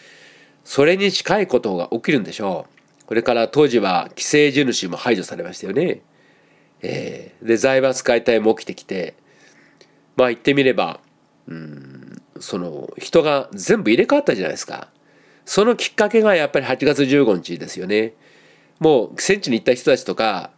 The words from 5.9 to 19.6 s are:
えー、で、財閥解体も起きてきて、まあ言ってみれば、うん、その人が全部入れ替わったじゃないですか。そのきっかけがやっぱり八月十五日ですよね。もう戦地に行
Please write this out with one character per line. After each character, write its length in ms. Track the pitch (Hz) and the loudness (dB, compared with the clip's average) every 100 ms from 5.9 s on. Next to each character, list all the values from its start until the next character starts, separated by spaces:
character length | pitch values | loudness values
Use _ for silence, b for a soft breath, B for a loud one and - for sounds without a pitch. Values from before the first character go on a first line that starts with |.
| 90 _ b b b b b b b | -4 _ b b b b b b b
え 520 | - - - - - - | -10 -8 -8 -12 -16 -8
ー、 40 | 110 | -2
で、 100 | 113 | 2
財 240 | 131 135 | 2 2
閥 240 | 135 127 | 0 0
解 180 | - 120 | 0 0
体 160 | 117 113 | 2 2
も 160 | 107 | 2
起 80 | 113 | 0
き 40 | - | -2
て 80 | |
き 100 | - | -14
て、 300 | - 95 - - b b b b b b b b b - | -10 -8 -8 -12 b b b b b b b b b 0
ま 100 | 127 | 0
あ 20 | |
言 80 | 117 | 0
っ 40 | |
て 140 | - | 0
み 80 | 139 | 2
れ 120 | 131 | 2
ば、 260 | 101 87 76 _ _ _ _ - | 2 -2 -4 _ _ _ _ -18
う 60 | |
ん、 680 | 82 80 73 67 67 - - _ - | -16 -16 -18 -20 -20 -20 -20 _ -18
そ 200 | - 185 | -8 -6
の 320 | 175 147 - - | -6 -10 -12 -14
人 240 | - 170 | 0 2
が 260 | 156 143 127 | 2 0 -4
全 300 | - - 156 | -6 -2 0
部 80 | 131 | 2
入 60 | 120 | 4
れ 80 | |
替 100 | 214 | 4
わ 60 | 285 | 2
っ 40 | |
た 120 | 285 120 | 2 -2
じ 60 | |
ゃ 20 | |
な 60 | 85 | -2
い 20 | |
で 40 | - | -6
す 80 | - | -10
か。 220 | - - _ b b b b | -14 -16 _ b b b b
そ 200 | b - | b 0
の 100 | 214 | 2
き 160 | 233 - | 2 -2
っ 40 | |
か 140 | - 208 | 0 2
け 140 | 226 | 4
が 140 | 214 180 | 4 4
や 100 | 147 | 2
っ 40 | |
ぱ 100 | 151 | -2
り 40 | 131 | -2
八 180 | 131 | 0
月 220 | 139 139 135 | 0 2 2
十 180 | 143 | 4
五 100 | 127 92 | 4 2
日 220 | - 85 | -2 -10
で 100 | 82 | -10
す 120 | - | -10
よ 60 | 90 | -4
ね。 280 | 107 110 - b b b b b b | -2 -2 -6 b b b b b b
も 280 | 160 139 101 | 4 4 2
う 60 | - | -4
戦 220 | - 202 | -2 -2
地 100 | 170 | 0
に 80 | |
行 40 | 113 | -2